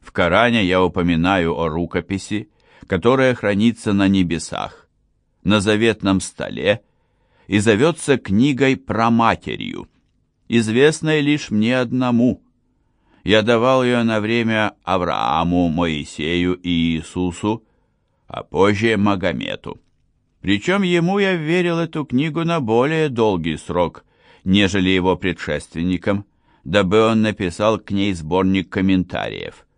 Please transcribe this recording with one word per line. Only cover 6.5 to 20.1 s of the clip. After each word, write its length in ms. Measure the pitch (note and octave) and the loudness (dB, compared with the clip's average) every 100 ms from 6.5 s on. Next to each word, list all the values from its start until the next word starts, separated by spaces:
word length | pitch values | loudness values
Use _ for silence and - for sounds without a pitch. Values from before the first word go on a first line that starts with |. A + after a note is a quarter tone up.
| G1+ D#2 G#2 _ _ _ _ _ _ - | -4 -2 -2 _ _ _ _ _ _ -2
и 140 | G2 | 0
зовется 580 | G#2 G#2 D3+ E3 - C3 | 2 4 2 0 -2 -2
книгой 580 | - G2 C#3 B2 C3+ B2+ | 0 2 2 2 0 0
Праматерью, 1120 | - G#2 A#2 A#2 A2+ F2 - A1+ G1+ G1+ - _ _ _ _ _ _ | -4 -2 0 2 2 0 -4 -10 -10 -12 -14 _ _ _ _ _ _
известной 720 | A2+ A2 A2+ D3 D#3 D#3 D#3 | -2 0 2 2 2 -2 0
лишь 320 | C#3+ D3 - | 0 -2 -2
мне 260 | G#2 A2 B2+ | -2 0 0
одному. 640 | A#2+ B2+ B2+ A#2+ B2 - _ _ _ _ _ _ _ _ | -2 -2 0 0 0 -2 _ _ _ _ _ _ _ _
Я 200 | - G#2+ | 2 2
давал 420 | G2+ A#2 B2 C3 | 4 2 2 2
ее 180 | B2 B2 | 2 0
на 180 | A2+ A2 | 0 -2
время 540 | G#2 A#2 A2+ A2 G#2+ - | 0 0 0 0 -2 -6
Аврааму, 880 | - F#2 F2 G#1 A#1 D#2 E2+ F2 E2+ | -4 -2 0 -2 0 0 2 2 0
Моисею 880 | D#2 F2 D2+ D2 - D2+ F2 F2+ | 0 -2 -2 -8 -8 -2 0 0
и 140 | F2+ F2 | -2 -2
Иисусу, 960 | E2+ E2 D#2+ - F2+ F2+ E2+ G#2 A#2+ _ _ _ _ _ _ _ | 0 2 0 -4 -4 -4 -2 -4 -4 _ _ _ _ _ _ _
а 140 | - | -14
позже 520 | - D#2 G2 G#2 A2+ G#2+ | -8 2 2 4 0 2
Магомету. 840 | G2+ G2+ F2+ C2 G1+ G1+ - - _ _ _ | 0 0 -4 -4 -8 -10 -12 -16 _ _ _